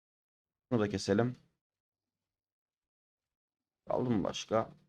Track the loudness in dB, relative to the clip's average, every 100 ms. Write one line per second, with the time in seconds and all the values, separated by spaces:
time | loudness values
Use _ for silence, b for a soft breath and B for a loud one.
0 | _ _ _ _ _ _ -2 0 2 0
1 | 2 2 2 -2 _ _ _ _ _ _
2 | _ _ _ _ _ _ _ _ _ _
3 | _ _ _ _ _ _ _ _ -6 -2
4 | 0 0 -2 -4 -2 -2 -2 -8